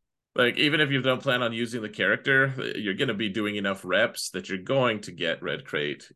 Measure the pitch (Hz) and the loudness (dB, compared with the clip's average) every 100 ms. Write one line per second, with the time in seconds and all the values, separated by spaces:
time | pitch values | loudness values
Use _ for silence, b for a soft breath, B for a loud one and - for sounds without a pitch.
0 | _ _ _ - 120 - 147 156 151 135 | _ _ _ 2 2 4 2 4 2 2
1 | 131 123 139 123 117 117 117 120 107 107 | 2 0 0 0 0 -2 -4 -4 -8 0
2 | 95 110 - 135 135 131 - - 104 95 | 2 2 4 4 4 0 -4 -4 -4 -2
3 | 127 107 110 101 104 104 98 95 90 92 | -2 -2 -2 -2 -2 -2 -2 -4 0 2
4 | 113 - - 92 95 95 90 135 123 107 | 2 0 -8 -8 -6 -8 0 2 2 0
5 | - 82 85 76 87 73 - 80 73 69 | -6 -4 -2 -2 -4 -6 -4 -4 -2 -6
6 | - | -12